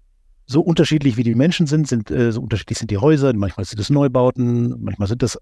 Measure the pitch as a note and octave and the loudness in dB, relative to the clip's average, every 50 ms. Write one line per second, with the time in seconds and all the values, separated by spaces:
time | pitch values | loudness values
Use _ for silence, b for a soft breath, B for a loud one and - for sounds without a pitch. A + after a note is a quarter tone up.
0 | _ _ _ _ _ _ _ _ _ - B2+ D#3 E3 F#3 E3 - D#3 - D3+ D#3 | _ _ _ _ _ _ _ _ _ -2 0 0 2 2 2 2 2 2 2 2
1 | C#3 C#3 A2 A2+ A#2+ A#2 A2+ A#2+ C#3 F3 E3+ - F3 C#3 D3 D#3 D3+ C3 B2+ A#2 | 2 0 0 0 0 0 2 2 2 2 2 0 0 0 2 0 0 0 -2 -4
2 | G#2 - D3+ C#3+ A#2+ A#2 G#2+ A#2+ C3 A2 A#2 G2 - - A2+ - A#2+ G#2+ G#2+ G2 | -4 -4 -2 0 0 0 0 -4 -4 -4 -6 -6 -4 -6 -8 -8 -4 -4 -2 0
3 | A2+ D3+ D#3+ C#3+ C3+ C3+ A#2+ G2+ G2+ F#2+ - - F#2+ - - G#2 G2+ - C#3+ C#3+ | 2 2 4 4 2 2 2 0 -2 -2 -4 -6 -8 -8 -6 -8 -2 0 2 2
4 | C#3+ C#3 B2 B2+ B2 B2+ - B2+ B2 A#2+ A#2+ A#2+ A#2+ B2 B2 A#2+ A2 G2+ G2 - | 2 2 2 2 2 2 2 0 0 0 0 0 0 -2 -4 -6 -8 -8 -6 -4
5 | G#2 F#2+ A#2+ B2+ C3 A2 - - | -4 -4 -2 -2 -2 -2 -4 -6